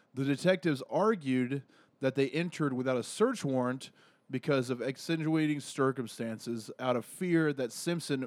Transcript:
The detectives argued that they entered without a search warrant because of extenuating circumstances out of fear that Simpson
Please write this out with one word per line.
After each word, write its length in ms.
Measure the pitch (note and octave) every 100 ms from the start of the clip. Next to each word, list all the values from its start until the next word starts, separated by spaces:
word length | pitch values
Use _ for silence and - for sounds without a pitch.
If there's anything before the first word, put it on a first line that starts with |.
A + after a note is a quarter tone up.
| _
The 100 | C3
detectives 580 | C3+ C#3 F3 F#3 E3+ C3 -
argued 720 | C#3+ G#3 G#3 C#3 B2+ B2 C#3 - _ _ -
that 160 | C3+ C3
they 120 | C3+
entered 420 | D3+ F3 - C#3+
without 240 | B2+ C3 B2+
a 60 |
search 400 | A2 - A#3 B3
warrant 460 | C#3+ C3 B2 C3 - _ - _ -
because 400 | C3 D#3 C#3 B2
of 120 | B2
extenuating 800 | A#2+ C3+ - E3 D#3 D#3+ D#3 D3
circumstances 1080 | - - C3+ C3 A2+ - A#2 A2 - A#2 G#2 -
out 160 | B2+ B2
of 80 |
fear 480 | - - F#3 E3 D#3
that 180 | C3+ B2
Simpson 540 | - E3+ E3+ - C#3